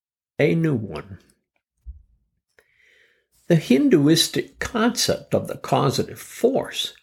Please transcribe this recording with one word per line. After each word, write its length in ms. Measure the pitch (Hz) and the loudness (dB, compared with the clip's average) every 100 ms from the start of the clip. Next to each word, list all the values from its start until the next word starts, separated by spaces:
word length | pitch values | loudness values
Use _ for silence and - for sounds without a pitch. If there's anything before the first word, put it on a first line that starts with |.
| _ _ _ - | _ _ _ -2
a 160 | 147 | 0
new 200 | 170 165 | 2 0
one. 440 | 131 107 76 95 95 _ _ _ _ _ _ - - _ _ _ _ _ _ _ _ _ _ _ _ _ _ - | -2 -4 -10 -14 -18 _ _ _ _ _ _ -20 -20 _ _ _ _ _ _ _ _ _ _ _ _ _ _ 0
The 80 | 165 | 2
Hinduistic 1040 | - 254 285 311 143 165 - 143 - - | 4 2 4 4 6 4 2 -4 -8 -10
concept 760 | - 226 233 - - - - | -8 -2 -2 0 -2 -2 -2
of 140 | - - | -4 -4
the 100 | - | -10
causative 600 | - 131 139 127 - - | -2 0 0 0 -4 -10
force 760 | - - 233 269 - - - - | -18 -2 0 0 -4 -6 -8 -10